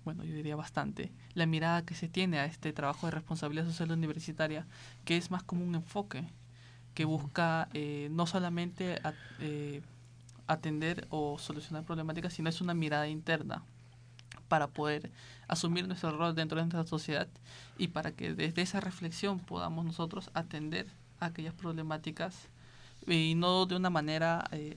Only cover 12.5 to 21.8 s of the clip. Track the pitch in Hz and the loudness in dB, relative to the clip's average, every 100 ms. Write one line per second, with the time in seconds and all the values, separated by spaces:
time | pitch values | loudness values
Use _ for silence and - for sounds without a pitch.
12.5 | 165 180 170 156 147 151 156 160 160 - | 0 2 2 2 2 2 0 2 0 0
13.5 | - - - - - - - - - - | -6 -8 -18 -20 -20 -20 -20 -18 -10 2
14.5 | 160 147 - 151 147 147 - - - - | 4 4 0 0 0 -4 -12 -18 -10 -2
15.5 | 165 170 175 185 175 165 151 170 160 160 | 0 2 2 0 -2 0 2 2 2 0
16.5 | 160 165 170 160 156 160 143 - - - | 2 2 0 0 -2 0 0 -2 -8 -18
17.5 | - - - 170 156 160 - 165 160 160 | -18 -12 -2 -2 0 -4 -4 -4 0 0
18.5 | 170 180 196 185 - 165 165 202 185 180 | 0 0 0 -2 -4 -6 -2 -2 -2 -4
19.5 | 87 165 160 165 165 165 185 - 165 170 | -4 -2 -2 -2 -2 -4 -4 -6 -4 -4
20.5 | 151 151 175 202 - - - 170 170 160 | -4 -4 -4 -6 -12 -18 -4 -4 -2 -6
21.5 | 170 170 160 | -4 -4 -2